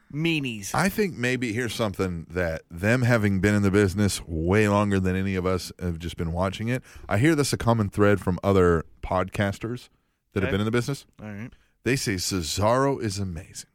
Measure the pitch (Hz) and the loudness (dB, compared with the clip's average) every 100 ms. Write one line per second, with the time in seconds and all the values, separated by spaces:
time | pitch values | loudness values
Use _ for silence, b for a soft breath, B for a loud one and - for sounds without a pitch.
0 | _ 143 165 156 135 110 98 135 190 208 | _ -2 0 0 -2 -6 -4 0 0 0
1 | 196 117 123 127 123 107 117 - 107 90 | -2 -2 -2 -2 -2 -2 -4 -2 -4 -2
2 | 92 85 - 87 85 80 - 85 104 127 | -4 -4 -6 -4 -2 -4 -10 -2 2 4
3 | 123 120 104 95 104 104 101 101 98 98 | 4 4 4 4 4 4 4 4 4 2
4 | 101 - - 80 85 104 104 101 101 98 | 0 -2 -6 -4 2 2 4 2 2 0
5 | 92 92 95 95 90 92 - - 87 82 | 0 0 -2 -2 -2 -2 -6 -8 -6 -6
6 | 85 - 85 85 95 90 113 127 B B | -8 -6 -6 -2 -2 -2 -4 -6 B B
7 | B 101 151 147 135 104 117 117 98 - | B 2 2 2 0 0 2 2 2 4
8 | 101 98 95 87 98 98 87 82 - - | 4 4 0 0 2 4 6 4 0 -12
9 | - 92 95 - 98 98 110 123 - _ | -4 -2 -2 -2 -2 -2 -8 -10 -12 _
10 | _ _ _ - 92 95 110 120 120 139 | _ _ _ -2 0 0 0 0 -2 -6
11 | - - 107 101 120 - _ _ 113 135 | -12 -18 -14 -14 -14 -18 _ _ -2 -2
12 | - 92 - 95 76 - 107 127 139 135 | -2 -4 -2 -4 -2 0 2 2 2 0
13 | 110 98 95 80 - - - | -4 -4 -6 -8 -12 -18 -18